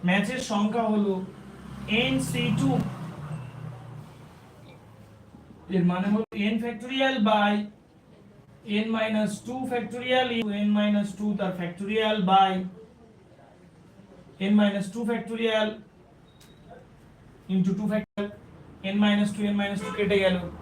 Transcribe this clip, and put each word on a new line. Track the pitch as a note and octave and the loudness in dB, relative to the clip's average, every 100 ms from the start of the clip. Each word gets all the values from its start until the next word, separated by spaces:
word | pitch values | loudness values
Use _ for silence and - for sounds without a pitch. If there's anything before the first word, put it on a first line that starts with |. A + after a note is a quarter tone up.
| F3+ | 2
ম্যাচের | G3 A3 B3+ - | 2 0 -4 -2
সংখ্যা | G#3 G#3+ A#3 A3 | 0 2 2 2
হলো | G#3+ G3+ F#3 F#3 - - - - - - G#3+ | 2 2 0 -4 -12 -18 -18 -16 -14 -2 0
এন | C4 C4 C4 | 2 0 -2
সি | B3 A#3+ - | -2 0 2
টু, | C4+ B3 - - - - - - - - - - - - - - - - - - - - - - - - - - - - - F#3 | 2 2 -2 -8 -12 -12 -10 -10 -10 -14 -14 -14 -16 -16 -18 -20 -20 -20 -20 -20 -20 -20 -20 -20 -20 -20 -20 -20 -20 -20 -2 2
এর | F3 | 2
মানে | F3+ G3+ | 2 2
হলো | G#3+ A3+ G#3 G3+ | 0 0 -2 0
n | A3+ | 0
factorial | A#3 A3+ B3 C4 C4+ C4 G#3+ | -2 -6 -6 0 2 4 4
by | G#3+ G#3 G#3 G#3 - - - - - - - - - A#3 G#3 | 4 4 2 -2 -12 -20 -20 -20 -20 -20 -20 -20 -20 -4 -2
n | A3+ A3 | 0 0
minus | A3 G#3+ G#3+ - - | 0 2 0 -2 -8
two | B3+ C4 | -6 -4
factorial | A#3+ G#3 A#3+ B3 B3+ B3+ A#3 | -4 -4 -8 0 2 2 0
into | G#3+ G3+ G#3 | -2 0 2
n | G#3 | 4
minus | G#3 G#3 G3+ - | 4 2 0 -2
two | G#3 G3+ | -2 0
তার | F#3 F3+ | -2 -2
factorial | E3+ F3 G3 A3 A3 G#3+ F#3 | -6 -6 -2 0 2 2 4
by | F#3+ F#3+ F#3+ F#3 - - - - - - - - - - - - - - - - - F#3+ | 6 6 2 -4 -12 -20 -20 -20 -20 -20 -20 -20 -20 -20 -20 -20 -20 -20 -20 -20 -6 2
n | G#3 | 4
minus | G3+ G3 - | 4 2 -6
two | A#3 A3+ | -4 -2
factorial | A#3 - A3+ A3+ A3 G#3+ - - - - - - - - - - - - - - - - - - | -2 -4 -2 0 2 0 -4 -16 -20 -20 -20 -20 -20 -20 -20 -20 -20 -20 -20 -20 -20 -20 -20 -2
into | F#3+ F#3 G3+ | 0 2 0
two | G#3 | 0
factorial, | G#3+ - - G3+ - - - - - F#3+ | -2 -4 -8 -8 -8 -20 -20 -20 -12 -4
n | G3+ | 2
minus | G#3 G3+ G#3 | 4 4 2
two, | - G#3 | 0 -2
n | G3+ | 0
minus | G3+ G3+ | -2 -4
two | G#3 - | -6 -2
কেটে | G3+ G3+ | 2 4
গেল। | F#3+ F3+ E3+ - | 4 0 -4 -12